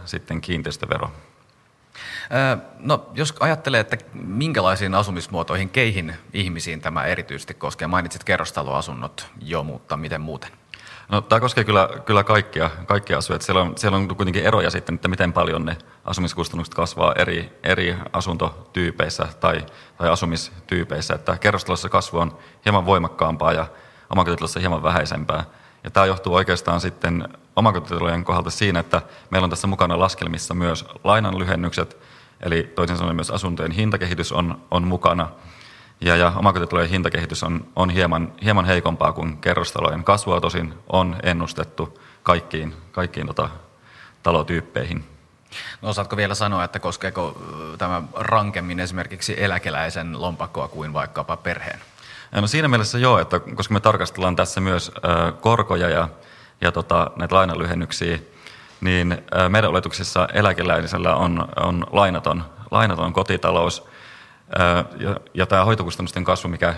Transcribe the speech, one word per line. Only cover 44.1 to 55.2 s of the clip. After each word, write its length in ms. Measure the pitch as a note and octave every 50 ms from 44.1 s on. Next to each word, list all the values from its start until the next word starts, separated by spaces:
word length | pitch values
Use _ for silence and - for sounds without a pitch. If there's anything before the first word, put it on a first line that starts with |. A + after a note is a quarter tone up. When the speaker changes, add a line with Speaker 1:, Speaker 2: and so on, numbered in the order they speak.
| - _
Speaker 1:
talotyyppeihin. 800 | - E2+ E2+ D#2+ D2+ D2+ F2 E2 D#2+ - - - B1 E2 E2+ D#2 D#2 - - - _ _ _ _ _ _ - - - - - -
Speaker 2:
No, 60 | - G#2+
osaatko 280 | G#2 G2+ G2 - -
vielä 180 | G2+ G#2 G2 G2+
sanoa, 300 | G#2 G#2+ G2+ G2 F#2 F2
että 140 | F2+ - -
koskeeko, 640 | - F2 E2+ - - F#2+ F#2 F#2 F2 D#2+ - F#2 F2+ D#2+ D2+ D#2 D#2+ D#2+
ö, 40 | D#2+
tämä 260 | E2 F#2+ F2+ F2+ F2 D#2+ - -
rankemmin 640 | - A2 G#2 A2+ A2 G#2 G2+ - F2+ F2 F2+ F2 F2+
esimerkiksi 540 | F2+ E2+ F2+ F2+ E2 - F#2+ F#2 - - G#2 -
eläkeläisen 840 | G2+ G2 F2+ F2+ - - D2+ C#2+ D#2+ D#2+ D#2+ E2+ E2 E2+ D#2 B1
lompakkoa 460 | E2+ F2+ E2 D2+ D#2+ D#2+ - E2 C#2+ C#2+
kuin 240 | - D#2 D2+ D#2
vaikkapa 440 | D2+ D2 C#2 D2 - D#2 C#2+ - E2+
perheen? 440 | - - F2 E2+ - - - - - - - - - - - - - - -
Speaker 1:
No, 140 | - G2+ G#2
siinä 220 | A2 - D#3 D#3 C#3+
mielessä 300 | B2 A2+ G#2+ G#2+ - B2
joo, 200 | B2+ B2+ A#2+ F#2
että 220 | E2 - - F2
koska 340 | - - - - F#2+ - A2
me 60 | G2
tarkastellaan 560 | - A2 G#2+ F2+ F2+ F2 - F#2+ F#2 F#2 F2
tässä 240 | F2 F#2 - - F#2+
myös, 320 | F#2+ F#2+ F2+ E2+ - - -
ö, 360 | - - F2+ E2+ E2